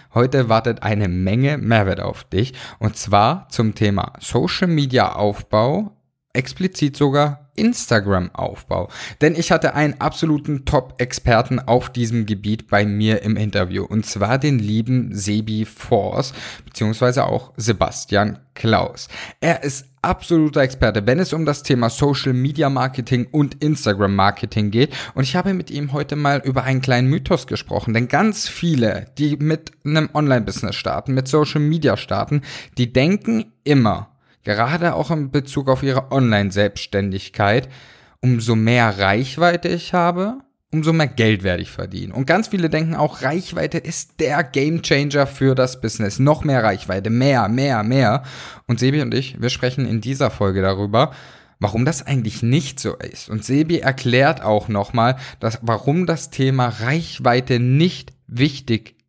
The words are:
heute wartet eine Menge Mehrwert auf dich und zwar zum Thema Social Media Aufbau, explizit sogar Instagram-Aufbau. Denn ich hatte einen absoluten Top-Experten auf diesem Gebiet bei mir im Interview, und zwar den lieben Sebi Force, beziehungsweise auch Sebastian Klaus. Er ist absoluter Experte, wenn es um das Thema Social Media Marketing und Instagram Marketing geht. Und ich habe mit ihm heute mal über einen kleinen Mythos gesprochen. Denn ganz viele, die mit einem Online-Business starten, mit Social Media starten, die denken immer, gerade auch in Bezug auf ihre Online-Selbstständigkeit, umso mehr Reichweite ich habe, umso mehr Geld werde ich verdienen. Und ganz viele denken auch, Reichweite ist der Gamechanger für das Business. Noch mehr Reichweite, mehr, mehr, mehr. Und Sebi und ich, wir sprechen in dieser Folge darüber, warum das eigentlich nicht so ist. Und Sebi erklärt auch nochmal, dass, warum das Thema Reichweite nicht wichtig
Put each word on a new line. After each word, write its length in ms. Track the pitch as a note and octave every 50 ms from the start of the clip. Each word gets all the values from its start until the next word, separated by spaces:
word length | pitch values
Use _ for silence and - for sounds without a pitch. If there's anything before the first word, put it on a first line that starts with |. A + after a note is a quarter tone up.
| - _ -
heute 340 | A#2 B2 C3 C#3+ C3+ A#2+ A2
wartet 360 | A2+ A2+ - A#2+ A2 - -
eine 240 | G#2 G#2+ G#2 G#2 F2
Menge 500 | F2 F#2 F#2 F#2 G#2+ B2 C3+ C#3+ D3+ C3+
Mehrwert 400 | - A2 A#2 A2 G2 F#2+ F2+ -
auf 240 | F2+ - - -
dich 300 | - _ - F#2+ B2 C3 - - - - - -
und 180 | G#2 G#2+ -
zwar 520 | - - F#2+ G2+ G2+ G#2+ B2+ D#3 F#3+ - -
zum 260 | - - A2 A2 -
Thema 380 | - G#2+ G2+ G2+ F#2 - - - -
Social 480 | - - - A#2+ E3 F3+ - - F#3 F3
Media 460 | E3 D3+ C#3+ C3 C3 A#2 G2 - -
Aufbau, 840 | - G#2 G#2 G2 - - - - G#2+ A2+ C3+ D#3+ G3+ G#3+ G3+ - _ _ _ _ _ _ _ -
explizit 640 | C3+ C3 - - - F#3 F#3 - - D3+ C#3 C#3
sogar 500 | - D3+ C#3 C3+ C#3+ D3 D3 C#3+ - - _ _
Instagram-Aufbau. 1300 | - G#3+ A#3+ A#3+ - - - A#2+ G#2+ G2 G2+ F#2+ F#2 F2+ F2 - F2 F2+ - F#2+ - - - F2+ F2+ F#2 - - - - - - -
Denn 140 | C#3+ D#3+ D#3+
ich 160 | E3 E3+ -
hatte 240 | F3 D#3+ - C#3 -
einen 260 | D3 D3+ D3 C#3 -
absoluten 640 | - D3+ - - E3 D#3+ D3+ D3 - D3+ D3 C3 C3
Top-Experten 960 | - D3+ C3+ - - - - B2 B2+ - - - B2 A#2 A2 B2 - C3 A#2
auf 320 | - A2+ A#2+ B2 B2 -
diesem 340 | - B2 A#2 A2 A#2+ A#2 G#2+
Gebiet 440 | G#2 G#2+ G2 G#2 G#2 G#2+ G#2 - -
bei 180 | G#2+ G2+ G#2
mir 360 | G#2 G2+ G#2 G#2+ A2 A2 -
im 140 | - G#2+ A2
Interview, 480 | - G#2+ F#2+ G2 G2 F#2 F2+ F#2 F#2+ -
und 220 | - G#2 A2 -
zwar 320 | - - G2+ G2 G#2+ C3 C3+
den 220 | D3 D3 C3+ A#2
lieben 520 | G#2 G#2 G#2+ A2+ G#2+ B2 B2+ B2+ A#2 -
Sebi 520 | F#2+ G#2 G2 G#2 G#2 A2 A2 A2 G#2+ G#2+ G#2+
Force, 680 | - - - - - A#2+ G#2 G2 G2 - C3 C3 - - - - - - - -
beziehungsweise 600 | - - - A2+ G#2+ A2 - B2 B2 B2 C3 -
auch 280 | - A2+ - - - -
Sebastian 840 | - G#2+ A#2 G2+ F#2 - - - - - - G#2 G2 G#2 G#2 - - - _ -
Klaus. 540 | - - A2+ G#2+ F2+ E2 - - - - - - - - - - _
Er 240 | D3 E3 D#3 - C#3
ist 220 | C#3+ C3 - - _ _ _
absoluter 580 | - E3+ F#3 - - - E3+ D#3+ D#3 D3+ C3+ D3+
Experte, 440 | C3+ C3 C3+ - B2 A2 G2+ G#2+ G2+ A#2+
wenn 100 | C3+ F3
es 140 | F#3 -
um 120 | D3+ E3 D#3+
das 200 | D3 C#3+ - -
Thema 260 | - C3+ A#2+ A#2 A#2
Social 420 | - - D3 C#3+ C#3 - - C3+
Media 380 | B2+ B2 C3 C#3 C3+ D3+ D3 C3+
Marketing 560 | C3+ B2 B2+ C3 C3 C3 A2+ - C3 B2 A#2 -
und 280 | - D3+ C#3+ C3+ - -
Instagram 540 | D3+ D3+ D3+ - - A2 G2+ G2 G2+ G2 G2
Marketing 560 | G2 F#2+ G2+ - - - - - A2+ G#2 G#2
geht. 240 | G#2 A#2 C#3+ - - - - - -
Und 100 | - C3
ich 100 | C3 -
habe 180 | F3+ F3 G3
mit 200 | F#3+ F3+ - -
ihm 200 | - C#3+ D3 C3+
heute 220 | C#3 D3 C#3+ - D3
mal 260 | D3 D3 C#3 C#3+ C3+ -
über 180 | C3+ C3 C3
einen 200 | A#2 C3 C3 C3
kleinen 280 | C3 C3+ B2 B2 B2+ C3
Mythos 380 | D3 C3+ C3 - F3+ C#3 - -
gesprochen. 440 | G#2 - - - F#2+ G2+ - A2
Denn 140 | A2 A#2 B2
ganz 400 | A#2+ - D3 G#3 A3 G3 - -
viele, 600 | - - - F3 E3+ D#3 B2+ A#2 G#2 F#2 - - - _ -
die 180 | D3+ D3 D3
mit 360 | C3+ D3 D#3 D#3+ D#3+ - - - _ -
einem 260 | C#3+ D#3 D#3+ D#3 - -
Online-Business 600 | D3+ D3+ C#3 B2+ A#2+ G2+ G2 - - - F2 E2
starten, 380 | - - G2 C2+ D#2 - C3+ C3
mit 120 | C3 C3
Social 340 | - D#3 D3+ D3 - - D3+
Media 360 | D3 D3+ E3 E3 D3+ A#2+ G2+
starten, 460 | - - - G2 G2+ G#2+ - D3 C#3+ - - - - - - -
die 160 | B2 B2 A2+
denken 540 | - B2+ C#3 E3+ G3+ G#3 - A3+ A3+ - - - _ _ -
immer, 460 | C#3+ D3 C3+ A2+ G#2 F2 F2+ G#2 - _ _ _ _ _ _ -
gerade 500 | G#2+ G#2 A2 A#2 C3 E3+ E3+ E3+ E3 -
auch 160 | - D3 C#3
in 200 | E3+ D#3 C#3+ C3
Bezug 380 | D3 C#3+ C3+ - - D3 C3+ C3+
auf 140 | B2+ C3
ihre 280 | C#3 C3+ B2+ C3 C3 -
Online-Selbstständigkeit, 1600 | C3+ C3+ B2+ A#2 G#2+ G2+ G2 F#2+ F2 G2+ G#2 G2+ - - - - - G2 G2 G2 F#2+ G2 - - - - G#2 G2+ A2 C3 C3 - - - - - - - _ _ _ _
umso 320 | - B2+ B2 A#2 G#2+ A#2+ A2+
mehr 440 | A2 A2 A2+ A#2+ B2 A#2 A2 F#2+ G2
Reichweite 720 | G2 F#2+ G2+ A#2+ C3+ C3 - D#3 E3+ F3 F3 F3 F3 F3
ich 240 | F3 E3+ - -
habe, 460 | - F3+ E3+ F3 F3 F3+ F#3+ G#3+ C4 C4+ - _ _ _ _ _
umso 220 | D3 D#3+ D3+ E3 E3
mehr 140 | D#3+ D3+ B2
Geld 340 | - - A2 A2 G#2+ F#2+
werde 180 | F#2+ F#2 F2+ F2+
ich 100 | F2+ -
verdienen. 420 | - - F#2 F#2 F#2 F#2 F#2 F#2+
Und 120 | - - C3+
ganz 240 | D3+ E3 G#3 A3 -
viele 220 | G#3 F3+ E3 D#3
denken 240 | D#3 D#3 D#3+ D#3+ E3
auch, 260 | - D3+ D3+ - -
Reichweite 560 | C3+ C3+ D#3+ F#3+ - - E3+ E3+ D#3 - -
ist 440 | E3+ - E3 - - - - _ -
der 220 | D#3 B2+ C#3+ C#3+
Gamechanger 840 | B2+ C3 - C3+ C#3 D#3 E3 D#3+ - - D#3 C#3 C#3+ C#3+ C#3+ C#3+ C3+
für 280 | C3 - - C3+ C3+ C3
das 280 | C3 B2+ B2+ - -
Business. 360 | - A2 - - G#2+ G2 - -
Noch 260 | C3+ D3 D#3 - -
mehr 180 | D3 C3+ B2
Reichweite, 480 | A2 G#2+ F#2+ - - - F#2 G2 F#2+ A2
mehr, 360 | A2+ B2 C3 C#3+ C3+ A#2+ G#2 G2
mehr, 320 | A#2 C3 C#3 C#3 B2 G#2+
mehr. 400 | G#2+ A2+ C3 C#3 B2 G#2 A2+ C3+ C3 - - - - - - - -
Und 140 | - B2 -
Sebi 220 | B2 C3+ C#3+ D3+
und 100 | C3 A#2
ich, 260 | A2+ B2+ C3+ - - -
wir 80 | A#2 B2
sprechen 340 | - - B2+ B2+ C3 C#3 B2+
in 140 | - A2+ A2
dieser 300 | G#2 B2+ C3+ C#3 C#3 G#2+
Folge 320 | - - G#2 G2 F#2 G2
darüber, 480 | F#2 G2 G2 G2 G#2 G2+ G#2+ A#2 D3+ C3+ - - - - - - - _ _ -
warum 260 | G#2 G2+ - A2+ B2+
das 220 | D#3 E3 - -
eigentlich 360 | - C3+ B2+ G#2+ G#2 - -
nicht 380 | A#2 A#2 C3+ E3+ C3 - - -
so 140 | - G2+ -
ist. 340 | - - - - - - -
Und 160 | G#2+ G#2+ -
Sebi 360 | - C3+ D3 D#3+ D#3+ E3 -
erklärt 600 | - C3+ C3 - - B2 A#2 B2+ C3+ D3+ E3 -
auch 260 | - G#2+ G#2+ G#2 - -
nochmal, 480 | G#2 G2+ G2+ - - A2+ A2+ B2+ C3 C3 - - - -
dass, 180 | A2+ A#2 A2+ -
warum 460 | A2+ A2+ A2+ - - C3+ D3+ F3+ F3+
das 240 | E3 E3 D#3+ - -
Thema 380 | - - C3 C3+ C3+ C3 B2 A#2+
Reichweite 920 | - - A2+ B2+ D3+ E3+ E3 - - - B2 B2 A#2+ B2+ B2+ - B2+ A#2
nicht 560 | B2 B2+ C3 D3 E3+ F#3 - - - - - _ _ -
wichtig 640 | A#2 A#2+ C#3 D#3 - - - A#2 A2+ G#2+ - - - _ _